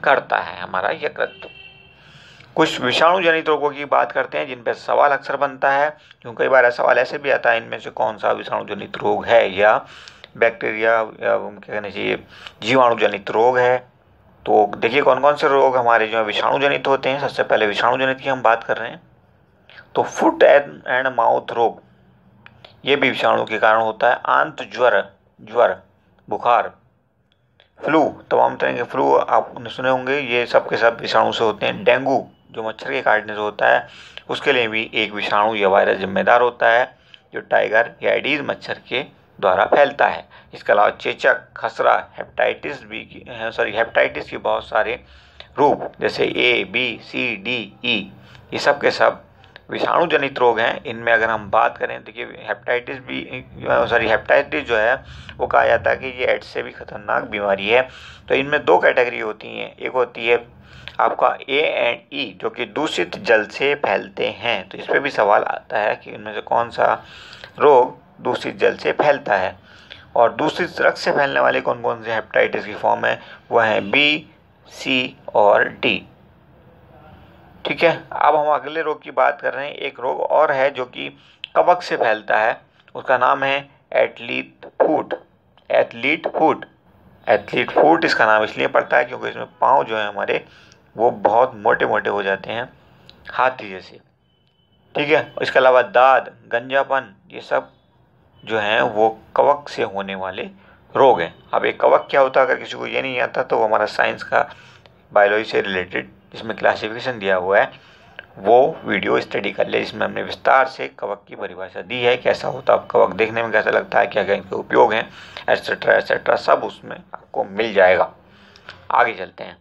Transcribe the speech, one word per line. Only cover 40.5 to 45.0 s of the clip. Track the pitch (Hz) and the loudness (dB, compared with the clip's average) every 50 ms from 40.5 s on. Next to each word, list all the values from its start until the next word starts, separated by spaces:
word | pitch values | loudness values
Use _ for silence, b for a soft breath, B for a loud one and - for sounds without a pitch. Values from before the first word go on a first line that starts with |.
| - | -20
इसके | - - - 113 | -12 0 2 4
अलावा | 104 104 104 | 4 4 2
चेचक, | - - - 131 120 - - 139 120 - - _ _ | 2 -2 -8 -8 -6 0 2 2 2 2 -2 _ _
खसरा, | - - 113 - - 127 123 113 101 - - - | -8 -8 -8 -4 0 2 2 2 2 0 -6 -14
हेपेटाइटिस | - - - - - 117 113 110 110 - 151 143 127 113 | -16 -16 -12 -4 -2 -2 -2 -2 -4 -10 -12 -12 -12 -14
बी | 104 107 113 110 | -14 -14 -14 -14
की, | 98 - - - - | -14 -20 -20 -18 -16
सॉरी, | 123 113 113 113 113 - 120 113 | -12 -8 -8 -8 -4 -4 -4 -2
हेपेटाइटिस | 101 107 117 - - 143 131 135 131 151 135 - | 0 -2 -4 -2 -2 -4 -4 -2 -6 -10 -12 -10
के | 131 | -14
बहुत | 120 - 110 107 113 113 | -8 -4 -4 -4 -4 -6
सारे | - - 110 107 104 120 - | -4 -2 -2 -2 -2 -6 -10